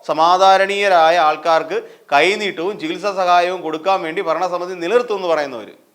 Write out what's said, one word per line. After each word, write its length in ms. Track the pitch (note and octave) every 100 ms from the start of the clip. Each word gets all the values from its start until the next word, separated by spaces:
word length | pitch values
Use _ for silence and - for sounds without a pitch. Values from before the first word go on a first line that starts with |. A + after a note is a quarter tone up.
| -
സമാധാരണീയരായ 1080 | D3+ E3 F3+ F#3+ F#3+ G3 G3+ G3+ F3+ D#3+ F3 D#3
ആൾക്കാർക്ക് 480 | D#3 E3+ D#3+ D3+ G3+ A3+ - _
കൈനീട്ടവും 600 | C#3+ E3+ G#3+ G3+ E3 F3 G#3
ചികിത്സാ 300 | D#3 F3+ G3+ F#3+
സഹായവും 420 | F3+ F3 F3 F#3 D#3+
കൊടുക്കാൻ 320 | D#3 E3+ F#3+ E3
വേണ്ടി 140 | F3 F3
ഭരണസമിതി 460 | D#3+ F3+ F3 F3+
നിലനിർത്തും 420 | F#3 E3+ A#3+ A#3+ G3+
എന്ന് 100 | F3+
പറയുന്നവർ. 380 | D#3 C#3+ B2 G2 - _